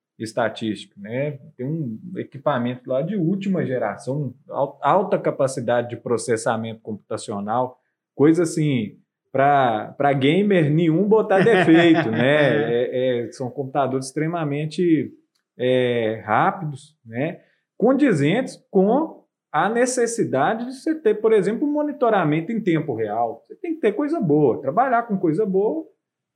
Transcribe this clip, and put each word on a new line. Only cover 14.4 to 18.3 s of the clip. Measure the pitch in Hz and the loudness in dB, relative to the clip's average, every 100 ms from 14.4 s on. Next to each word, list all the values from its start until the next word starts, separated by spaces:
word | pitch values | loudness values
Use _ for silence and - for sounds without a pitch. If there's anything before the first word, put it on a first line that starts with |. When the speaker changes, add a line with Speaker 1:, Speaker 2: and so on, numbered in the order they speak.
| 151 143 156 170 175 156 110 - _ _ _ - | -4 -4 -6 -2 2 2 0 -8 _ _ _ -4
Speaker 1:
é, | 127 127 123 120 110 110 | 2 2 2 0 -2 -2
rápidos, | 101 113 170 196 156 135 - _ | 0 2 2 0 -8 -10 -18 _
né? | 113 113 156 185 _ _ _ - | -14 -6 -6 -6 _ _ _ -2
Condizentes | 226 269 285 156 143 | 2 4 2 4 2